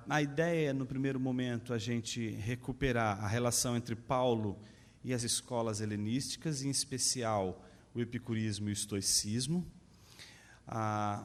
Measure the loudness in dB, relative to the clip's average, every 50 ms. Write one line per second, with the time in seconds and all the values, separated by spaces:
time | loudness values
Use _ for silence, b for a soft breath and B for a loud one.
0 | -4 0 2 2 2 2 2 0 2 2 2 2 2 2 0 0 -2 -2 -2 0
1 | 0 0 0 0 0 0 0 0 0 0 0 -2 -2 -2 -2 -2 0 0 -2 -2
2 | -2 -4 -4 -4 -4 -4 -4 -4 -4 -4 -4 -4 -4 -6 -4 0 2 2 4 4
3 | 4 4 2 2 0 0 2 2 2 4 2 2 2 2 0 0 0 -2 -6 -6
4 | -2 0 2 4 6 6 4 4 2 0 -2 -4 B B B B B B B B
5 | B -2 -2 -2 0 0 0 -2 -2 -2 0 0 0 0 0 -2 -2 -2 -2 0
6 | 0 0 0 0 -2 -2 -6 -4 -4 -4 -2 -2 -2 -2 0 -2 -2 -2 -2 0
7 | 0 0 0 2 2 2 2 4 2 2 -2 B B B B B B B B -4
8 | -2 -2 -2 -6 -2 0 0 2 2 0 0 0 0 -2 0 -2 -2 -2 -2 0
9 | 2 4 2 2 2 2 0 0 0 0 0 -2 -2 -4 -10 -16 -20 -20 B B
10 | B B B B B B B B B B B B B -6 -4 -2 0 0 0 0
11 | 0 0 0 -2